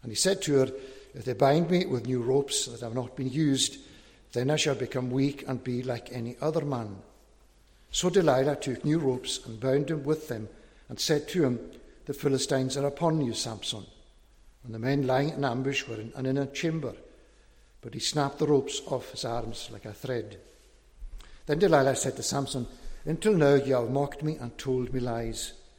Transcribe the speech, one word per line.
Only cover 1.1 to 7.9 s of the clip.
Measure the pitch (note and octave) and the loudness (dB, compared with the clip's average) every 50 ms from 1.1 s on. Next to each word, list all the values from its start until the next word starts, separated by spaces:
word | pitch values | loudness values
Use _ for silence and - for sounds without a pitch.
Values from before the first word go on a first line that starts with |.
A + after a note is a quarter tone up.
| - | -16
"If | B2+ A2 | -10 -6
they | B2+ B2 | -6 2
bind | - C#3+ C3+ D3 D#3+ F3 D#3+ | 4 6 6 6 6 4 4
me | F#3 F3 F#3 | 4 2 2
with | - C3+ A#2+ A2 | 2 -2 -2 -2
new | A#2+ B2+ B2 A#2 | 0 -2 0 2
ropes | A#2+ C3 C#3+ C#3+ C#3+ - - - | 2 2 2 2 0 -2 -4 -4
that | B2 A#2 A#2 | -4 -8 -10
have | B2 A#2 A2+ | -8 -6 -4
not | B2+ A#2+ B2+ - | -4 -6 -6 -6
been | - C3+ C3 B2 | -6 -6 -4 0
used, | D3+ D#3+ D3 C3+ C3 - - - - - - - - - - - - - _ - | 2 2 4 4 4 2 -2 -2 -10 -18 -20 -20 -20 -20 -20 -20 -20 -20 _ -4
then | A#2+ B2 C3+ | -2 0 2
I | D3+ | 2
shall | D3+ - D#3 C#3 | 2 2 0 0
become | - B2+ A#2 - C3 B2+ B2+ | -2 -4 -4 -4 -4 -4 -2
weak | B2 C3+ C3+ C#3+ C#3 - - - | 0 0 0 0 0 -4 -6 -6
and | C3 A#2+ - | -6 -6 -4
be | B2+ B2 A#2+ B2 | -4 -4 -4 -4
like | B2 A#2+ A#2 - - B2 | -4 -6 -6 -6 -10 -10
any | B2 A#2 A#2 B2 - | -8 -8 -8 -8 -4
other | - D3+ D#3 E3 D3 | -4 -2 0 0 -2
man." | C#3+ C#3 A#2+ A2+ G#2 G2 G2 - - - - _ _ _ _ - _ _ _ _ _ _ _ - _ | -2 -4 -4 -4 -8 -10 -14 -16 -20 -20 -20 _ _ _ _ -20 _ _ _ _ _ _ _ -20 _